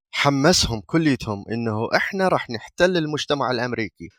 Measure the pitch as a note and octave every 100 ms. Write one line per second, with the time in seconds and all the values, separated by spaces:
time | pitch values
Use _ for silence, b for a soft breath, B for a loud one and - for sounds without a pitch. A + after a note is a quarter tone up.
0 | _ - C#3+ C#3 D3+ F#3 - A2 - E3
1 | D#3 B2+ A2+ G2+ - A2+ A#2 G#2+ A2+ -
2 | - F#3+ F#3+ D3+ - G#2+ - - F3 F3
3 | D3+ D3 - C#3+ B2 A#2+ B2 A2+ G2+ -
4 | G2